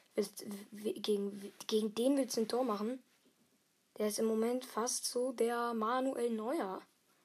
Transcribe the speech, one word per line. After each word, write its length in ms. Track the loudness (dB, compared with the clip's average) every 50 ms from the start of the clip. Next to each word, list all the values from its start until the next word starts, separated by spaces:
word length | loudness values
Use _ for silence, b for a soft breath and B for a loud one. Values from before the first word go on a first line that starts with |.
| b b _
willst, 280 | -2 -2 -2 -6 -10 -12 -10 -12 -12 -12 -16
w-, 280 | -14 -6 -4 -4 -4 -2
gegen, 540 | 2 2 2 2 2 0 -4 -6 -10 -12 -14 -12 -2 0
gegen 280 | 2 2 2 2 2
den 220 | 4 4 6 6 6
willst 180 | 4 2 2
du 60 | 0
ein 80 | 0 2
Tor 160 | 2 2 2
machen? 360 | 2 0 0 0 -2 -4 -6 -10 _ _ _ _ _ _ _ _ _ _ _ _ _ _ _ _ _ _ -2
Der 120 | -2 -2
ist 100 | 0 0
im 60 | 0
Moment 400 | 2 2 2 2 2 0 -2 -4
fast 400 | -4 -4 -2 -2 -2 -2 -4 -4
so 260 | -4 -2 0 0 0
der 420 | 0 0 0 0 2 0 0 -2 0
Manuel 580 | 0 0 2 2 2 2 0 0 0 0 0
Neuer 500 | 0 -2 -2 -2 -2 -2 -2 -4 -6 -8 -10 -14 _ _ _ _ _ _ _